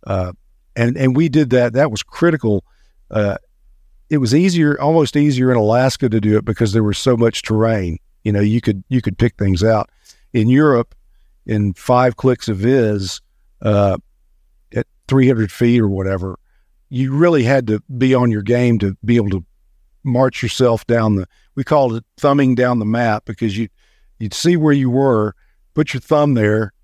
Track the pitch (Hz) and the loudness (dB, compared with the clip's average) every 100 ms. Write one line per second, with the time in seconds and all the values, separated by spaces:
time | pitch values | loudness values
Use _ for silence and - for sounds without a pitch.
0 | - 98 90 90 _ _ _ - 117 131 | -6 -6 -6 -10 _ _ _ -4 -2 0
1 | 131 127 165 143 139 127 120 117 147 107 | 0 2 2 2 2 2 2 0 0 -2
2 | - - 170 156 113 101 - _ _ _ | -10 -2 -2 0 -2 -2 -4 _ _ _
3 | _ 110 101 - _ _ _ _ _ _ | _ -4 -4 -4 _ _ _ _ _ _
4 | _ 151 123 139 190 170 147 147 143 160 | _ -2 2 2 2 2 0 0 0 2
5 | 143 147 147 131 127 123 107 120 131 - | 2 2 0 2 2 2 2 2 0 0
6 | 127 110 107 107 101 101 110 107 107 101 | -2 0 2 0 0 -2 0 0 -2 -2
7 | - 120 117 - - 110 113 110 90 80 | 0 2 0 -2 -4 -2 0 -2 -4 -8
8 | _ _ 107 101 104 113 - 101 - 127 | _ _ -4 0 0 0 -2 -4 -2 -4
9 | 110 90 123 - 98 92 107 110 - _ | -4 -2 -2 0 -2 0 2 0 -2 _
10 | _ - _ 123 110 127 151 123 113 - | _ -20 _ -2 2 4 4 2 -2 -12
11 | _ _ _ _ - 107 104 90 - 123 | _ _ _ _ -6 -2 -2 -4 0 2
12 | 127 117 131 127 - 98 110 135 113 104 | 2 0 -2 -2 -4 -4 0 2 0 -2
13 | 95 - _ _ _ _ 98 104 101 92 | -6 -12 _ _ _ _ -2 0 0 -2
14 | _ _ _ _ _ _ _ - 117 _ | _ _ _ _ _ _ _ -10 -10 _
15 | - 135 127 120 107 - 120 120 107 98 | -2 2 2 2 -2 0 2 2 0 -2
16 | 95 95 92 92 _ _ _ _ _ 127 | -4 -6 -8 -12 _ _ _ _ _ -6
17 | 135 139 175 160 117 135 117 107 _ 127 | -4 0 2 2 2 0 0 -4 _ -2
18 | 131 131 123 107 101 120 123 113 101 95 | 0 2 2 -2 -2 0 2 0 -2 -4
19 | 104 120 101 95 85 _ _ _ _ _ | 0 0 0 -4 -8 _ _ _ _ _
20 | 135 123 131 - 113 - 127 117 - 117 | -4 0 0 -2 -8 0 0 0 -2 -2
21 | 110 101 90 _ _ - 135 151 131 113 | 0 -2 -4 _ _ -10 -2 0 0 -4
22 | - _ 147 143 135 123 123 120 107 117 | -12 _ 0 2 2 2 0 0 -2 -2
23 | 117 107 - 107 113 101 113 _ _ _ | 0 -2 -6 -6 -6 -4 -8 _ _ _
24 | _ _ 110 - 170 175 151 143 131 123 | _ _ -10 -4 0 2 2 2 2 2
25 | 135 113 107 - _ _ _ - 147 127 | 2 2 0 -6 _ _ _ -4 -4 -4
26 | - 151 147 123 107 107 104 _ | -2 0 2 2 2 0 -2 _